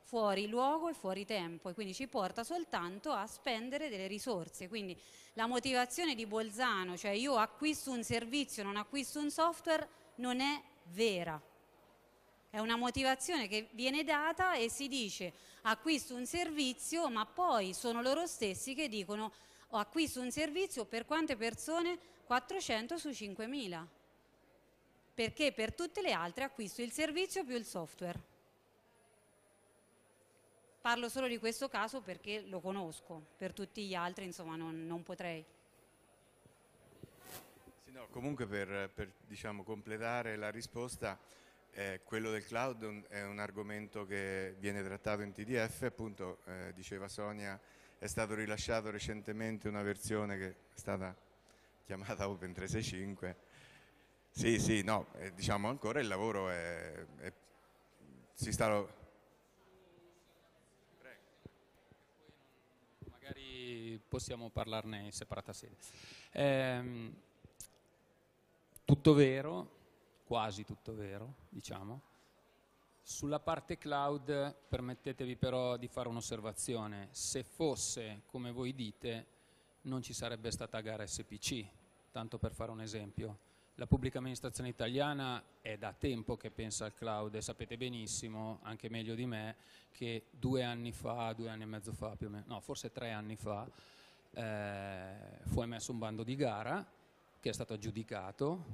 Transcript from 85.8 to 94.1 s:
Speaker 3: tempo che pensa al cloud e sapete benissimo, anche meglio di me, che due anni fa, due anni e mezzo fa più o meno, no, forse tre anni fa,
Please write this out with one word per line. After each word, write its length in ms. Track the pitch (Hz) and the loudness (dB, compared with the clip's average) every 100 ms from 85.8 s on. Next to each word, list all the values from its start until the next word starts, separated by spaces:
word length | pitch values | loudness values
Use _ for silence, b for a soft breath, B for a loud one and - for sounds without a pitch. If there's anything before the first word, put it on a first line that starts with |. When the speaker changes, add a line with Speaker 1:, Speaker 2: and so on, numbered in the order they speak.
| 107 | -6
Speaker 3:
tempo 440 | 95 143 120 107 120 | -2 -2 0 -2 -4
che 160 | 113 | -6
pensa 320 | - 110 - | -6 -4 -4
al 100 | 110 | -6
cloud 400 | - 113 107 107 | -4 -2 -2 -2
e 60 | 107 | -4
sapete 360 | 107 113 113 117 | -6 -6 -6 -4
benissimo, 840 | 127 120 107 - 117 110 110 110 | -4 -4 -4 -4 -4 -6 -6 -6
anche 260 | - 110 117 | -8 -8 -6
meglio 280 | 113 110 113 | -4 -2 -2
di 100 | 123 | -2
me, 300 | 113 110 110 B B B | -2 -4 -8 B B B
che 360 | - 120 113 - | -8 -4 -4 -6
due 320 | 139 127 131 | -2 2 4
anni 300 | 123 120 120 | 2 0 -4
fa, 400 | - - 117 113 | -4 -2 0 0
due 180 | 113 113 | -2 -4
anni 140 | 110 | -6
e 20 | 110 | -6
mezzo 260 | 107 110 | -6 -6
fa 220 | 107 110 | -4 -4
più 140 | 101 110 | -4 -6
o 20 | |
meno, 140 | 104 - | -6 -6
no, 140 | 113 | -8
forse 320 | - 139 117 | -6 -6 -6
tre 180 | - 120 | -6 -4
anni 240 | 110 107 | -4 -4
fa, 340 | 107 107 101 120 B B B B | -4 -2 -2 -4 B B B B